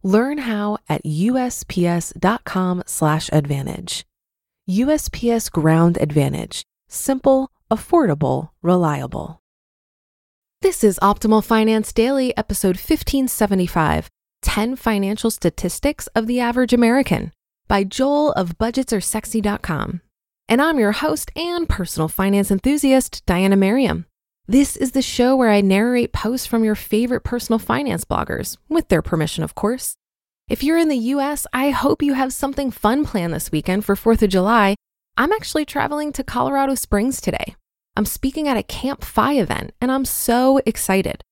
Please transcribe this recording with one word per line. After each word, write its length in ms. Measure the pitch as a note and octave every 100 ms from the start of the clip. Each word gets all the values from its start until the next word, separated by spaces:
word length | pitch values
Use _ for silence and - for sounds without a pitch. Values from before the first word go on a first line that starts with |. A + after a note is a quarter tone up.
Learn 360 | F#3+ G#3 B3+ D4+
how 400 | B3 G#3 G#3 G#3+ _
at 180 | D#3 -
U 320 | D3+ G3+ B3+
S 280 | B3 - -
P 180 | - F3
S 280 | E3+ - -
dot 280 | F3+ A3+ -
com 380 | F#3+ F#3 F3+ -
slash 440 | - D#3 D#3 -
advantage. 720 | D3+ C#3+ C#3 C3+ - F3 - - _ _ _ _ _ -
U 240 | F#3 C4
S 200 | D4+ -
P 180 | - A#3
S 200 | A#3 -
Ground 480 | - D#3+ D#3+ E3+ E3+
Advantage. 640 | D#3 D3 C#3 C#3 - - - _ _
Simple, 640 | - - C4+ C#4 C4+ C4 _ _
affordable, 840 | A3 - F4 B3 D3 C#3+ C3 D#3 _
reliable. 800 | E3+ F3+ E3 C#3+ B2+ - - D#3+ _ _ _ _ _ _ _ _ _ _ _ _
This 240 | F#4+ - G#3+
is 140 | F#3
Optimal 420 | G3 G3+ G#3+ G#3+
Finance 480 | G#3 A3 A3 A3 G#3
Daily, 460 | - A3+ C#4 B3+ -
episode 420 | G#3+ G3+ G3 F#3
fifteen 480 | - D#4 - C4+ C4
seventy-five, 800 | - G#3 F#3+ F3+ - D#3 D#3 - _ _ _
Ten 360 | - - A3+ B3+
Financial 520 | - G#3 G3 G#3+ A3+
Statistics 800 | - F3 - F3 - C#4+ D4 - -
of 120 | A3+
the 120 | B3
Average 320 | A#3+ A#3+ B3+
American, 600 | A#3+ A#3 B3+ C4 - - _ _ _ _
by 160 | G3
Joel 480 | G3 - C4+ D4 D4+
of 240 | - F3+ E3+
budgets 360 | A3+ A#3+ C4
are 80 | G#3+
sexy 400 | - G#3+ - A3
dot 200 | G#3 G3+
com. 380 | - D#3 - F3 _ _ _ _ -
And 140 | A#3+
I'm 180 | D4+ D#4
your 140 | G#3
host 360 | G#3+ D#4 D#4 - -
and 320 | F4 F4 E4
personal 400 | - F3 - D#3+
finance 440 | - G3 G3+ G3
enthusiast, 760 | G3 B3+ D4 C#4 C4 B3+ - -
Diana 320 | F3+ G3 G3
Merriam. 480 | G3 A#3+ A#3+ E3 F3 _ _ _ -
This 280 | A#3+ C#4 -
is 180 | C4
the 100 | C4+
show 320 | B3+ - B3 C4
where 160 | A#3+
I 100 | G#3
narrate 500 | G3 F#3+ A#3 B3 A#3+
posts 360 | - G#3+ B3+ -
from 160 | A#3
your 100 | A3
favorite 500 | G#3 - G#3+ A#3+ A#3+
personal 360 | - A#3+ - A3+
finance 440 | - B3 C#4+ E3
bloggers, 540 | - - - - - - _
with 200 | E4 D#4+
their 160 | E3+
permission, 400 | - E3 D#3 -
of 100 | D#3
course. 420 | - G3+ B3+ - - _ _ _ _ -
If 160 | B3
you're 160 | C#4 E4
in 100 | D#4+
the 80 | C4+
U 220 | A3+ C#4+
S, 260 | C#4 C#4+ -
I 160 | B3+ C#4
hope 320 | C#4 C#4+ D4+
you 120 | C#4+
have 200 | C4 C4+
something 380 | - C4+ C#4 C4+
fun 340 | - G#3 C4 D4+
planned 260 | G#3 E3+
this 200 | D#3+ -
weekend 340 | D#3 - F#3 G#3+
for 100 | G3
fourth 280 | - A3+
of 80 | G#3+
July. 420 | F#3 F#3+ A#3 G3+ G3 _ _ _ -
I'm 160 | C4+
actually 340 | G#4+ - D#4 D4
traveling 460 | C#4+ C#4+ D4 D4+
to 100 | C#4
Colorado 500 | C4 B3 C4 C#4 C4+
Springs 480 | C4 - G3+ A#3 C4
today. 340 | - - - - _ _ _ -
I'm 100 | G#3
speaking 420 | - C4+ D#4 D4
at 100 | A#3+
a 60 |
Camp 400 | - - B3+ C#4
Fi 300 | - - A3+
event, 400 | C#4+ G3 - - -
and 120 | B3
I'm 140 | C4 C4
so 540 | - - A#3+ B3+ C4+ -
excited. 560 | - - F#3+ F#3 - -